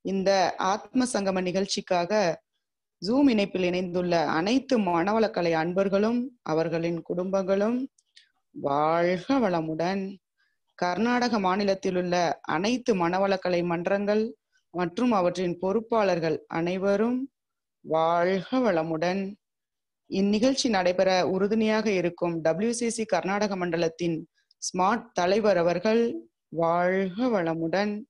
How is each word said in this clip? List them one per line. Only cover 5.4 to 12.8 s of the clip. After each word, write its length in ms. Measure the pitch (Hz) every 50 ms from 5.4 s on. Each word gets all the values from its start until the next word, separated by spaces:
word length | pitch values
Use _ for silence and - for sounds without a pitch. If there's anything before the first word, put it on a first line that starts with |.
| 175 170 165
அன்பர்களும் 840 | 160 160 170 180 185 196 196 180 196 208 220 240 247 240 277 - _ _
அவர்களின் 600 | - 156 156 165 170 160 165 165 170 170 170 156
குடும்பங்களும் 840 | - 170 175 185 190 190 196 190 185 196 196 202 220 240 247 262 - _ _ _ _ _ - _ _ _ _ _ _
வாழ்க 880 | _ - - 143 139 147 151 156 165 170 175 175 180 180 170 - 269 277
வளமுடன். 760 | 240 196 175 165 156 160 160 160 165 175 196 202 190 190 196 190 _ _ _ _ _ _ _ _ _ _ _
கர்நாடக 640 | - 185 180 180 175 220 240 247 247 240 247 214 214
மாநிலத்தில் 580 | 190 185 180 202 208 196 196 190 - 190 180
உள்ள 420 | 180 180 180 175 180 175 160 - - _
அனைத்து 680 | - 143 156 185 208 247 247